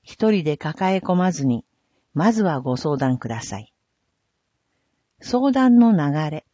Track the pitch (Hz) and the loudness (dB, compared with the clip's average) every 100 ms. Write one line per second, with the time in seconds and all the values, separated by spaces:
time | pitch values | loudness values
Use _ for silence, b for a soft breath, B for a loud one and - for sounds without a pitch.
0 | - - 220 208 151 147 151 - 185 190 | -20 -2 0 0 -2 -4 -8 -4 -2 -2
1 | - 180 185 160 135 120 - _ _ _ | 0 0 0 0 -2 -2 -6 _ _ _
2 | _ 143 202 220 190 143 127 123 156 139 | _ 0 0 2 -2 -2 -4 -4 -4 -2
3 | 135 127 113 113 - 98 110 _ _ _ | -2 -2 -6 -10 -10 -14 -16 _ _ _
4 | _ _ _ _ _ _ _ _ _ _ | _ _ _ _ _ _ _ _ _ _
5 | _ _ - 247 277 262 262 240 233 190 | _ _ -6 -2 0 2 6 6 6 4
6 | 143 151 151 151 _ | 0 -2 -4 -8 _